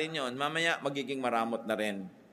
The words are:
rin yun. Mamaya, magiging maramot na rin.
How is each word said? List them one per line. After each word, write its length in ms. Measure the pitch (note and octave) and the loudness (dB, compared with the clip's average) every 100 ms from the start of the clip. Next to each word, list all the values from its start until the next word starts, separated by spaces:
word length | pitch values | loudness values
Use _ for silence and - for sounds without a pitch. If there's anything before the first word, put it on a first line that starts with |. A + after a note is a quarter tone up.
rin 100 | D#3+ | 2
yun. 240 | D#3+ B2+ C3 | -2 -2 -2
Mamaya, 480 | C#3+ D#3+ E3+ D#3 | 0 2 2 2
magiging 400 | C#3 C#3 B2+ C3+ | 0 -2 -2 0
maramot 400 | B2 A2+ A2+ A2+ | 2 2 2 0
na 160 | - G#2+ | 0 0
rin. 320 | G#2+ G2 F#2 - - | 0 -2 -8 -14 -20